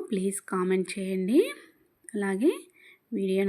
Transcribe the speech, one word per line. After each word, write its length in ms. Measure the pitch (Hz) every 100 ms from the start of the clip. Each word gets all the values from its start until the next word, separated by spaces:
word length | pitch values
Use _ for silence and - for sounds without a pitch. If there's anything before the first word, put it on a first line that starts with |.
| 381
ప్లీజ్ 280 | 196 190 196 -
కామెంట్ 360 | 190 185 190 180
చేయండి. 460 | - 190 190 185 277 508 571 - _ _ _ -
అలాగే 380 | 208 202 190 285 508 - _ - - _ 214
వీడియో 240 | 196 190